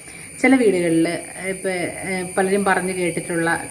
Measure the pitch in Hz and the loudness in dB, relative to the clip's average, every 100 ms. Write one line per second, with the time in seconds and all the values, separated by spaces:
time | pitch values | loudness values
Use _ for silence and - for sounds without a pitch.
0 | - - - - 254 262 220 185 170 165 | -20 -20 -18 0 4 6 4 4 2 4
1 | 165 160 - - 190 185 190 180 156 - | 2 0 -8 -8 -8 -6 -4 -4 -4 -6
2 | 190 185 180 185 190 202 196 185 185 185 | -6 -4 -2 -2 2 2 2 2 0 -2
3 | 175 165 - 170 165 165 - | -2 -2 -4 0 0 -2 -2